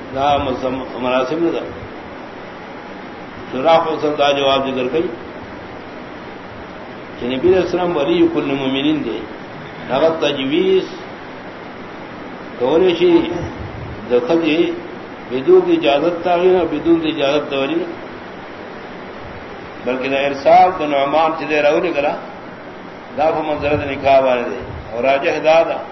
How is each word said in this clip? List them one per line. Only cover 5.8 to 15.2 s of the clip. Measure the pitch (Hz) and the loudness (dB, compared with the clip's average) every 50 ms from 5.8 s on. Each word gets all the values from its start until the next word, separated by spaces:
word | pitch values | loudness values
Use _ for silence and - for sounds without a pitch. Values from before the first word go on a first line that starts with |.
| - - - - - - - - - - - - - - - - - - - - - - - - - - - - | -14 -14 -14 -14 -14 -14 -14 -14 -14 -14 -14 -14 -16 -16 -16 -14 -14 -14 -14 -14 -14 -14 -14 -14 -14 -14 -12 -8
کہ | 120 123 | -6 -4
نبی | 131 131 156 180 | -4 0 4 4
علیہ | 190 185 | 4 4
السلام | 170 - 175 175 180 175 170 147 | 4 2 0 0 0 0 0 0
ولی | 139 160 175 175 165 - - | 2 2 4 4 4 4 4
کل | 147 143 | 2 0
مومنین | 139 139 139 135 131 135 139 143 151 156 143 127 | 0 0 0 0 0 0 0 2 2 2 0 0
دے۔ | 117 107 110 - - - - - - - - - - - - - 113 | -4 -4 -6 -8 -10 -12 -14 -14 -14 -14 -14 -14 -14 -14 -12 -6 -2
نغت | 123 139 156 165 160 - | 0 4 4 4 2 2
تجویز | - 196 143 135 135 135 151 180 190 190 190 180 165 - - - - - - - - - - - - - - - - - - - - - - - - - - - - - - - - - - - | 0 0 0 0 -2 0 2 2 4 4 4 4 2 0 -6 -12 -14 -14 -14 -14 -14 -14 -14 -14 -14 -14 -14 -14 -14 -14 -14 -14 -14 -14 -14 -14 -14 -14 -14 -14 -14 -14 -14 -14 -14 -12 -8 -2
کولی | 123 131 151 165 185 185 170 | 0 2 4 4 4 4 4
شی | 160 175 180 170 165 - - - - - - - - - - - - - - - - - - | 4 4 6 6 6 4 2 -2 -4 -6 -6 -8 -8 -10 -10 -10 -10 -10 -10 -12 -10 -4 2
دخل | 123 123 120 - 165 165 165 | 2 2 4 4 2 2 4
دی | 156 156 170 175 170 170 - - - - - - - - - | 2 4 2 2 0 0 -4 -8 -12 -12 -14 -14 -14 -14 -14